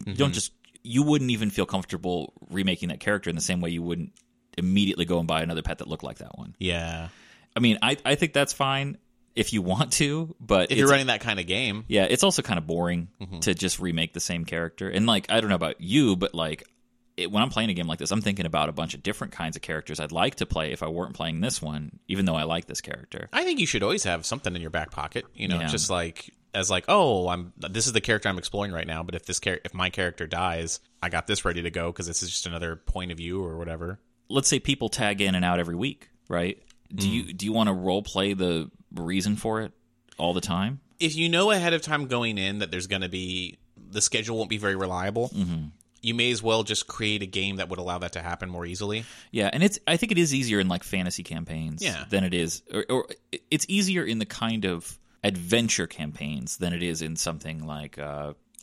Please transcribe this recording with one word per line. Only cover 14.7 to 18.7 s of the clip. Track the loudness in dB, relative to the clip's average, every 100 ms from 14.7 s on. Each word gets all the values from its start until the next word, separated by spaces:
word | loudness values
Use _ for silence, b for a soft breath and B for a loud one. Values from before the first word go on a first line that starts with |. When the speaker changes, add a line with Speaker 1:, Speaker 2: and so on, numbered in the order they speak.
| -6 -4
Speaker 1:
And, | 2 4
like, | 2 2
I | 2
don't | 4
know | 2
about | 0 -4
you, | 2 4 6 4
but, | 2
like, | -2 -4 -4 -10 _ _ _ _ -6
it, | -2
when | 2
I'm | 0
playing | 2 0
a |
game | 0 -2
like | -2
this, | 0
I'm | 0
thinking | 0 0
about | 0 2
a | 0